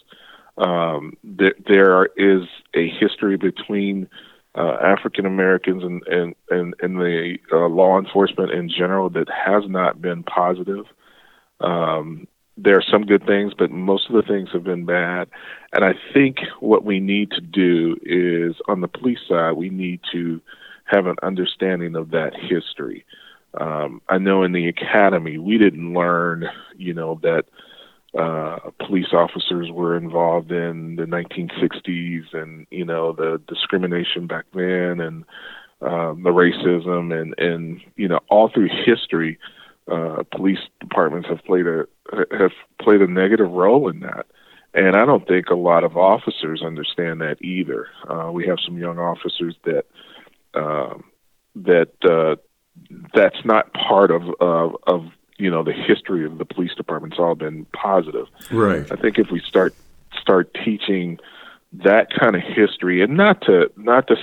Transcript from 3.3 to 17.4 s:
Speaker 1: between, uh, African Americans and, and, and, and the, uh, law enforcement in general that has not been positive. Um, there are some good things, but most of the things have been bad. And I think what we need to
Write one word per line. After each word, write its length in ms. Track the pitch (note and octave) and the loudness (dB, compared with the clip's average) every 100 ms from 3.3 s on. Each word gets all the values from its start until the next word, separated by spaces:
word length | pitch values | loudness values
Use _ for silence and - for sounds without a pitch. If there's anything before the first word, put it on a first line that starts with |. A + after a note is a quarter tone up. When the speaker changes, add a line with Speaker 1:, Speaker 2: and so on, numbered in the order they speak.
| G2 | 0
Speaker 1:
between, 720 | F#2+ - - G2+ G2 G2 F#2 - - _ _ | -2 -4 -6 -4 -2 -4 -8 -14 -20 _ _
uh, 220 | - E2+ B1 | -4 -2 2
African 420 | F2+ G2 - - | 2 2 0 -4
Americans 600 | G2 F#2+ F#2 F#2 F#2+ F#2 | -2 2 2 2 0 -4
and, 180 | F2+ F2 F2 | -4 -8 -4
and, 260 | F2 E2+ - - | -2 -2 -6 -4
and, 240 | F2+ F2 - | -2 -2 -6
and 160 | F2+ F#2 | -6 -2
the, 400 | F2 E2+ F2 F2+ - | -2 -2 -4 -8 -2
uh, 160 | E2 F2 | 0 2
law 280 | E2 F#2 F#2+ | 4 4 4
enforcement 540 | F#2+ G2 G2 - F#2+ | 2 2 2 2 -2
in 180 | F2 E2+ | -2 -4
general 400 | D#2+ F2+ G2 F#2 | -2 -2 0 -2
that 180 | E2+ D#2 | -2 -6
has 340 | - - G#2 G2+ | -4 0 0 0
not 340 | F#2 F2+ - | -2 -2 -2
been 220 | F2 E2+ | -6 -6
positive. 600 | E2+ - F2 F2+ F2+ G2 - _ _ _ _ _ _ - | -4 -2 0 -2 -4 -8 -10 _ _ _ _ _ _ -6
Um, 640 | F2 E2+ D#2+ D#2+ D#2 D#2+ - _ _ - | -4 -2 -2 -4 -6 -12 -18 _ _ -2
there 200 | G2+ G2 | 4 4
are 80 | - | 6
some 140 | G#2 | 2
good 200 | G2+ G2+ | 4 2
things, 280 | - G2+ G2+ - | 4 0 0 -2
but 140 | F2 | -2
most 380 | D#2+ F#2 G2 - | -2 0 0 2
of 80 | A2+ | 0
the 60 | |
things 260 | G2+ G2+ F#2 | 2 -2 -4
have 120 | F2+ | -6
been 200 | F2+ F2 | -4 -6
bad. 440 | F2 F2 F2 F2+ F2 - - - - | -2 -2 -2 -4 -8 -12 -20 -20 -6
And 120 | - | 0
I 80 | G2 F#2 - | 2 0 0
think 260 | C#3 C3+ C3 - - | 2 4 0 -10 -6
what 260 | A2+ G#2+ | 2 2
we 140 | G#2 F#2+ | 4 0
need 320 | F#2+ G2+ G#2 | 0 0 -2
to 80 | - | -6